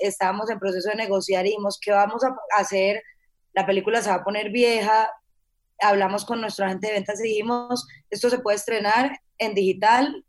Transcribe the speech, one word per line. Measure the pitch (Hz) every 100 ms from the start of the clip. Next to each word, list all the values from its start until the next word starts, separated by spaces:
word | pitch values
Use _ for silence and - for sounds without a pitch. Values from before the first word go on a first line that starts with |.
estábamos | 196 - 185 202 220
en | 214
proceso | 190 185 190
de | 214
negociar | 214 196 190 185
y | 190
dijimos, | 214 202 -
"¿Qué | 208
vamos | 202 208 233
a | 262 262 587 208
hacer? | 196 196 190 214 - _ _ _ _
La | 190 190
película | 196 196 233
se | 202
va | 180
a |
poner | 190 208 208
vieja". | 240 240 226 208 220 220 - _ _ _ _ _ -
Hablamos | 208 202 190 202
con | 196 226
nuestro | 220 196 190
agente | 190 214
de |
ventas | 208 196 208
y |
dijimos, | 226 214 226 240 240 247 - - -
"Esto | 202 247
se | 247
puede | 208 208
estrenar | 240 226 208 226 277 - _ -
en | 220
digital | 202 190 190 208 240 285 -